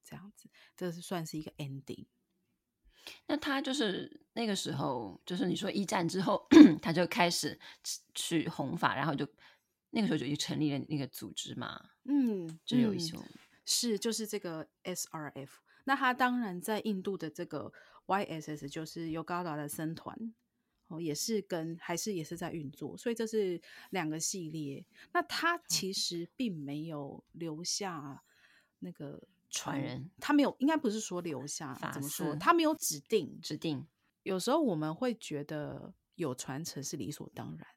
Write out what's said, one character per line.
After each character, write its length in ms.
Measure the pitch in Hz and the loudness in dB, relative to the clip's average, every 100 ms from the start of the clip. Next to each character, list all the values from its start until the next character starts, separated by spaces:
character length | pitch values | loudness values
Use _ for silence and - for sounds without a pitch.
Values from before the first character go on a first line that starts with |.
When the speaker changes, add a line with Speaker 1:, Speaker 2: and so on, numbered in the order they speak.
Speaker 1:
这 120 | - 151 | -18 -18
样 160 | 196 - | -18 -20
子， 160 | - - - - | -20 -20 -20 -6
这 160 | 180 | -6
是 100 | 170 | -6
算 240 | 175 180 160 | -6 -6 -4
是 140 | 156 | -8
一 20 | |
个 100 | 156 | -10
ending。 520 | - 147 135 - - - _ _ _ _ _ _ _ _ _ - - - | -10 -8 -8 -10 -12 -12 _ _ _ _ _ _ _ _ _ -20 -20 -4
Speaker 2:
那 100 | 302 | -4
他 240 | 302 277 | 0 -2
就 120 | 269 | 0
是 520 | 269 220 180 - - _ | 0 0 0 -6 -14 _
那 120 | 220 226 | -4 -2
个 100 | 190 | -2
时 180 | 180 | -2
候， 460 | 139 143 123 107 90 - | -2 -2 -2 -4 -10 -8
就 100 | 180 | -2
是 120 | 180 | 0
你 80 | - | 0
说 160 | 196 | -2
一 140 | 196 190 | -2 0
战 220 | 196 170 | 0 0
之 140 | 175 | 0
后， 240 | 185 196 - | 2 0 10
<clears throat> 320 | 311 262 151 | 12 12 12
他 100 | 160 | 2
就 140 | 165 175 | 2 2
开 220 | 240 175 | 4 4
始 280 | 175 147 - - - - - _ | 4 -2 -6 -16 -12 -8 -10 _
去 340 | - - 165 139 | -6 0 2 0
弘 260 | - 139 165 | -2 -4 2
法， 200 | 135 107 | 2 2
然 100 | 147 | 0
后 100 | 147 | 0
就， 120 | 147 _ - _ _ _ _ | -4 _ -20 _ _ _ _
那 100 | 233 | 0
个 60 | 202 | 2
时 60 | |
候 40 | 156 | 0
就 180 | 131 147 | -2 -4
成 240 | - 139 | -2 0
立 120 | 151 | 0
了 80 | 139 127 | 0 -2
那 80 | 147 | -4
个 100 | 131 | -4
组 240 | - - | -8 -10
织 220 | - - 123 | -10 -10 -8
嘛。 360 | - - - _ - | -8 -10 -16 _ 0
Speaker 1:
嗯， 540 | 285 247 202 165 160 - | 2 4 0 -4 -10 0
Speaker 2:
就 120 | 247 | 4
有 160 | 226 | 4
一 140 | 190 165 | 2 -4
种 140 | 165 | -8
Speaker 1:
嗯， 160 | - - - _ | -14 -20 -20 _
是， 340 | - - 240 202 | -2 0 2 0
就 140 | 233 | 0
是 160 | 214 214 | -2 -4
这 100 | 202 | -6
个 280 | 185 160 156 _ | -6 -8 -10 _
S 240 | - 180 - | -8 -6 -6
R 180 | 160 147 131 | -8 -8 -10
F。 260 | 139 - _ _ - | -14 -16 _ _ -2
那 100 | 269 | 2
他 180 | 269 | 2
当 260 | 247 254 247 | 2 2 2
然 200 | 226 180 | -2 -4
在 200 | - 214 | -4 -2
印 200 | - 196 | 0 -2
度 140 | 185 190 | -2 -6
的 140 | 156 | -6
这 160 | - 175 | -8 -8
个 260 | 151 - - - - - | -8 -8 -14 -20 -20 -2
Y 160 | - | 0
S 340 | - 160 151 151 | 0 -6 -8 -8
S， 120 | 143 | -8
就 160 | 160 160 | -8 -10
是 260 | - 165 | -8 -6
尤 120 | 160 | -6
嘎 200 | 160 175 | -4 -4
达 120 | 175 151 | -4 -6
的 140 | 151 | -6
僧 240 | - 160 | -6 -6
团， 400 | 165 - - 226 226 _ _ _ _ _ | -6 -10 -10 -12 -12 _ _ _ _ _
哦， 120 | 160 | -6
也 140 | 170 | -4
是 260 | 147 - 220 | -4 0 -2
跟， 340 | - 175 160 165 | -2 -4 -4 -8
还 160 | - 170 | -6 -4
是 180 | - | -2
也 100 | 190 | -4
是 120 | 151 170 | -6 -8
在 160 | 175 | -6
运 200 | 170 139 | -6 -10
作， 260 | 147 147 190 | -10 -10 -6
所 140 | - | -6
以 40 | 226 | -4
这 120 | 226 | -2
是 340 | 220 196 170 - - - | 0 0 -2 -8 -20 -8
两 180 | 190 156 | -4 -2
个 100 | 156 | -2
系 300 | 160 196 160 | -4 -4 -6
列。 340 | 160 143 139 - - - | -6 -8 -10 -14 -20 -4
那 80 | 349 | -2
他 380 | 349 - 320 339 _ | -2 0 0 0 _
其 260 | - 185 | -2 -2
实 340 | 196 - 170 170 _ | -2 -2 -2 -6 _
并 200 | 247 165 | -4 -2
没 280 | 139 143 | -6 -6
有 400 | 160 151 139 - - | -6 -8 -10 -12 -18
留 320 | - 165 151 | -10 -8 -6
下 600 | 175 - 202 165 143 135 _ _ - - _ _ | -4 -4 -4 -6 -10 -14 _ _ -20 -20 _ _
那 120 | 185 | -14
个 360 | 175 147 151 - _ _ | -10 -12 -12 -18 _ _
传， 300 | - - 139 | -8 -4 -4
Speaker 2:
传 20 | |
人。 300 | 127 127 143 - | -4 -8 -12 -10
Speaker 1:
他 120 | - | 4
没 120 | 285 | 6
有， 120 | 254 - | 6 4
应 80 | 269 | 2
该 100 | 311 | 2
不 100 | 247 | 2
是 120 | 214 | -2
说 220 | - 180 | -4 -6
留 260 | 175 135 143 | -4 -6 -6
下， 260 | - 147 | -8 -8
Speaker 2:
法 180 | 127 - | -8 -6
Speaker 1:
怎 80 | - | -4
么 80 | 139 | -6
说？ 280 | - 160 147 | -2 -2 0
Speaker 2:
嗣。 40 | |
Speaker 1:
他 140 | 180 | 6
没 80 | 339 | 6
有 140 | 311 311 | 6 4
指 240 | - 151 | -2 -4
定。 400 | - 220 156 156 | 2 2 2 -8
Speaker 2:
指 160 | - 151 | -8 -4
定。 300 | 165 139 143 _ _ _ | -2 -2 -6 _ _ _
Speaker 1:
有 180 | - 190 | -4 -2
时 120 | 202 | 2
候 100 | 294 | 4
我 140 | 285 165 | 4 2
们 180 | 156 | -2
会 220 | 165 254 226 | -2 -2 -2
觉 280 | - 147 | -6 -8
得 520 | 147 156 143 - - - _ | -6 -6 -6 -10 -14 -18 _
有 220 | - 160 123 | -6 -4 -4
传 280 | - 139 | -6 -6
承 200 | 160 - | -6 -8
是 140 | 135 160 | -8 -6
理 140 | 98 | -6
所 200 | 143 - | -8 -12
当 220 | - 120 160 | -12 -12 -12
然 100 | - | -16